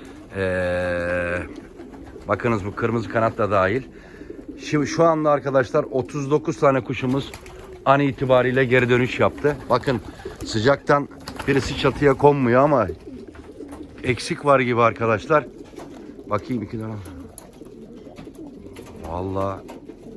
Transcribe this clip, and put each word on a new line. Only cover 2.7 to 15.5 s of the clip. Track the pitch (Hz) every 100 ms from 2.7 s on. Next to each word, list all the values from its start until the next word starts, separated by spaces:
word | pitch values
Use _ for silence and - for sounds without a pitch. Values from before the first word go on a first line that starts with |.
kırmızı | - 120 117 101
kanat | 117 113 -
da | 104
dahil. | 101 92 123 131 - - - - - - -
Şimdi | - 151 139
şu | -
anda | 165 156 151
arkadaşlar | 143 139 135 127 151 -
otuz | 131 123 147 135
dokuz | 147 156 147
tane | 143 135
kuşumuz | - 135 131 135 - - - - - -
an | - 139
itibariyle | 143 - 131 127 123 127
geri | 127 127 120
dönüş | 123 123 -
yaptı. | 101 95 143 135 -
Bakın | 123 - 117 - - - - -
sıcaktan | 110 113 139 - 143 139 - - - -
birisi | 135 - 139
çatıya | 135 113 139
konmuyor | 131 143 143 123 123
ama | 147 139 95 - - - - - - - - - - -
eksik | 131 120 - 170
var | 143 135
gibi | 123 117
arkadaşlar. | 117 101 113 107 - 151 131